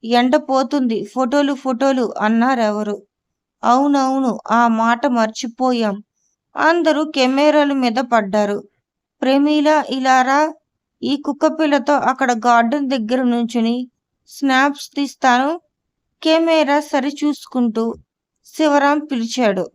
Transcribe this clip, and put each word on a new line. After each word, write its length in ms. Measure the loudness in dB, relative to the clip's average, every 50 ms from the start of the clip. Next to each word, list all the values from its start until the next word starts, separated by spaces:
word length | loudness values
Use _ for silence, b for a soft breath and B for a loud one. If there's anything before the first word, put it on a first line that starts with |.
| -4
"ఎండ 320 | 0 2 2 2 4 2 0
పోతుంది, 600 | 0 0 0 0 0 0 -2 -2 0 0 -2 -4 -6
ఫోటోలు, 480 | -6 -4 -2 -2 0 2 0 0 0 -2
ఫోటోలు" 520 | -4 -4 -6 -4 0 0 0 2 0 -2 -4 -4 -2
అన్నారెవరు. 720 | -2 0 2 2 2 2 2 0 0 -2 -2 -2 -4 -6 -6 -8 -10 _ _ _ _ _ _ _ _ _ _ _ 0
"అవునవును, 680 | 2 2 4 4 2 2 2 0 0 0 0 -2 -2 -4 -4 -4 -2
ఆ 100 | 0 2 2 2
మాట 340 | 2 2 2 0 0 0 0 -2
మర్చిపోయాం." 920 | 0 0 0 -2 -2 -8 -12 -12 -6 _ -2 -2 0 0 -2 -2 -4 -6 -12 _ _ _ _ _ _ _ _ _ _
అందరూ 480 | 0 0 2 2 2 2 0 0 0 -2 -4
కెమెరాల 600 | 0 0 0 0 2 2 2 2 4 4 2 2 0
మీద 260 | 0 0 0 0 -2 -2
పడ్డారు. 540 | 0 0 0 0 0 -2 0 0 0 -2 -6 -8 -14 _ _ _ _ _ _ _ _ _ _
"ప్రమీల, 480 | -2 0 2 2 2 2 2 2 2 2 2 2 0 -2
ఇలా 280 | -6 -2 0 2 2 2
రా. 200 | 2 2 2 0 0 0 -4 _ _ _ _ _ _ _ _ _
ఈ 120 | -4 -4 -4 -2
కుక్క 240 | -4 -6 -4 0 0 -2
పిల్లతో 480 | 0 0 0 2 2 0 0 0 0 0 2
అక్కడ 280 | 0 0 0 0 -2 -2 0
గార్డెన్ 520 | 2 2 4 4 4 2 0 -2 -2 -2
దగ్గర 320 | -4 -4 -2 -2 -2 0 0
నుంచుని 520 | 0 0 0 -2 -2 -2 -2 -2 -2 -2 -4 -6 -10 _ _ _ _ _ _ _ _
స్నాప్స్ 600 | -12 -4 -2 0 2 2 2 2 0 -4 -12 -12
తీస్తాను." 600 | _ -6 -6 -6 -6 _ 2 2 2 2 0 -2 -4 -6 _ _ _ _ _ _ _ _ _ _ _ _
కెమెరా 540 | 0 2 2 2 2 2 2 2 2 2 2 0
సరిచూసుకుంటూ 1040 | 0 -2 -4 -2 -2 -2 -6 -2 -4 -4 -4 -4 -10 -8 -4 -2 -2 -2 -2 -2 -4 -4 -6 -10 _ _ _ _ _ _ _ _ _ -20
శివరాం 500 | -4 -2 0 2 2 2 2 2 0 0
పిలిచాడు. 640 | -2 -6 -6 -6 -6 -6 -2 0 0 0 0 0 -4 -8